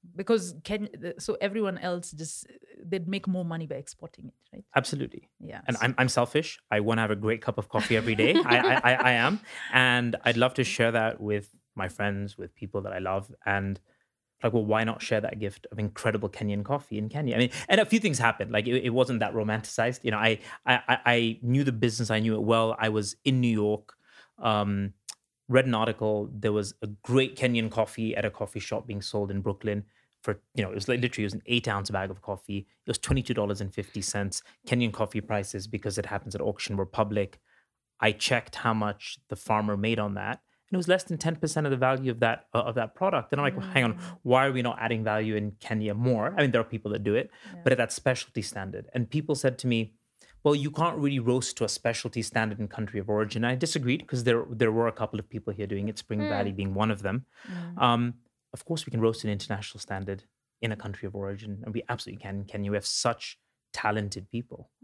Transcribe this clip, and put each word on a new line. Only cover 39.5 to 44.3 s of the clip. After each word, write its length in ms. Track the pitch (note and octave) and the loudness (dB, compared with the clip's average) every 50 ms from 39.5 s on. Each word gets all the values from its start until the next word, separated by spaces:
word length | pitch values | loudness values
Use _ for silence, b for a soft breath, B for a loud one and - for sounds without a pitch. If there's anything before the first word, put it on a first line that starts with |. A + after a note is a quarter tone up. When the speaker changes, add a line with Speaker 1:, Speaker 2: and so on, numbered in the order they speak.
| A2 G#2+ G#2+ G#2+ G#2 | 2 2 2 2 0
Speaker 2:
made 220 | G2 G2+ A2+ A#2 A2 | 0 2 2 2 2
on 160 | G#2 G#2 G2 | 0 -2 -4
that, 260 | G2 G2 G#2 A#2+ - _ _ _ _ _ _ | -4 -4 -6 -6 -8 _ _ _ _ _ _
and 40 | - | -2
it 40 | |
was 120 | F#3 F3 E3+ | 0 4 4
less 140 | F3+ F#3 F3+ | 4 2 2
than 120 | - E3+ | -2 -6
ten 200 | D#3 - D#3+ E3 | -2 -2 -2 -2
percent 280 | D#3 - D3+ D#3 D#3+ D3+ | 0 -2 -2 0 0 0
of 60 | C#3+ | 2
the 60 | C3+ | 2
value 340 | B2 C3 B2+ C3+ C3 C3+ C3 | 4 4 2 2 2 0 -2
of 80 | A#2 A2+ | 2 2
that, 280 | A#2+ A2+ A#2 - - _ - | 2 2 2 0 -6 _ 0
uh, 100 | A#2 - | 0 0
of 120 | - A2+ | 2 0
that 180 | B2 A2+ G#2+ _ | -2 -2 -4 _
product. 380 | - F#3 G3 G3 C#3 A2 - | 0 0 2 2 2 0 0
And 80 | - C#3 | 0 2
I'm 60 | C#3+ | 2
like, 100 | C#3 F#3+ | 2 0
"Well, 120 | F#3+ - - | 0 -8 2
hang 160 | - C#3 B2 | 4 4 4
on, 80 | A#2 G#2+ | 4 2
Speaker 1:
Mm. 80 | B B B B B _ | B B B B B _
Speaker 2:
why 240 | B2 | 4